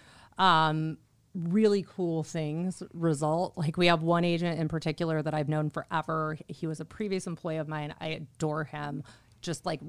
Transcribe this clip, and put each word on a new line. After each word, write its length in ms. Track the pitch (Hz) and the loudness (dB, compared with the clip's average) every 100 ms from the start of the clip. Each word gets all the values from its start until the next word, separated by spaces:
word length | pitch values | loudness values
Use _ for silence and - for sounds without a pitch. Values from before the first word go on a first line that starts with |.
| - - - - | -20 -20 -12 2
um, 580 | 190 160 156 156 156 160 _ _ _ | 6 6 6 2 -2 -4 _ _ _
really 480 | 190 170 190 220 202 185 | -6 0 4 4 4 0
cool 340 | - 175 160 | -4 -2 -2
things 600 | 151 170 151 156 180 180 - | -2 -4 -4 -2 -4 -6 -10
result. 640 | 170 165 147 151 160 185 - | -2 2 2 2 2 0 -2
Like, 220 | 156 165 | -2 4
we 80 | 175 | 6
have 160 | 170 | 6
one 200 | 165 170 | 4 4
agent 360 | 175 170 175 165 | 4 2 0 0
in 80 | 156 | -2
particular 540 | 160 156 156 170 160 | -2 -2 -2 0 0
that 100 | 151 | 0
I've 160 | 156 147 | -2 0
known 220 | 151 151 | 0 0
forever. 680 | 156 - 165 156 160 156 151 - | -4 -4 -4 -2 -2 -2 -6 -10
He 200 | 170 165 | -8 -6
was 120 | 156 | -6
a 40 | |
previous 420 | 160 - 214 190 180 | -10 -8 -4 -4 -4
employee 300 | 165 175 160 | -6 -4 -4
of 120 | 151 | -4
mine. 260 | 156 147 - | -6 -8 -8
I 80 | 160 | -8
adore 560 | 160 151 - 156 151 | -8 -10 -4 -2 -2
him. 380 | 156 151 147 143 - - _ _ | -4 -6 -8 -8 -10 -18 _ _
Just, 260 | - - - | -8 -6 -4
like, 140 | 160 | -6